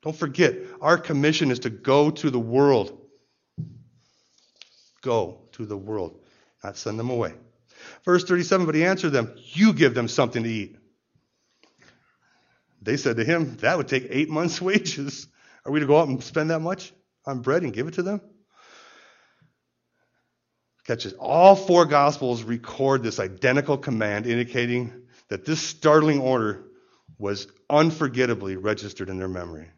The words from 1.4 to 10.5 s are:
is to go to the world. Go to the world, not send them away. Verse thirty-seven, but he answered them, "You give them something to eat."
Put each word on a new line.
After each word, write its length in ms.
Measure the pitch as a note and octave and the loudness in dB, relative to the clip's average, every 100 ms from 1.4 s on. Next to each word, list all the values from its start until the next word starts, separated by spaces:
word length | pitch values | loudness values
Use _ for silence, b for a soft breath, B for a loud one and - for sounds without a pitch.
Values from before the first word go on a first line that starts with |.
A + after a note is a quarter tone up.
| D3 | 0
is 80 | B2 | 0
to 100 | B2 | -4
go 400 | G#2+ - C#3 D3 | -6 2 4 4
to 220 | D#3+ D#3+ | 2 -2
the 80 | B2 | -2
world. 600 | A2+ B2+ C#3+ B2+ F#2 - - _ _ _ _ - - - _ _ _ _ _ _ _ _ - _ _ _ | 0 4 4 4 0 -10 -20 _ _ _ _ -14 -14 -14 _ _ _ _ _ _ _ _ -20 _ _ _
Go 380 | C3 A#2 F2 F2+ _ | -2 0 -2 -10 _
to 140 | - G#2+ | -16 -10
the 100 | G2+ | -10
world, 420 | G2 G#2+ F2+ - b b b b | -8 -6 -6 -10 b b b b
not 120 | G2+ G2 | -14 -10
send 220 | - G#2+ | -10 -6
them 140 | A#2+ | -6
away. 240 | B2 F#2+ D#2+ _ _ _ B B B | -4 -6 -8 _ _ _ B B B
Verse 200 | - F3+ | 2 2
thirty-seven, 420 | F3+ F3+ E3+ F#3+ E3+ | 2 -2 2 0 2
but 100 | D#3 | 2
he 80 | |
answered 280 | E3+ F#3+ F3 | 2 2 0
them, 240 | C3+ A2+ - | 0 -2 -8
"You 360 | - D#3+ A3 | -14 4 4
give 200 | F#3 C#3 | 6 4
them 140 | A#2+ A#2 | 4 -2
something 340 | - B2+ B2 | 0 0 0
to 80 | |
eat." 260 | A2+ | -4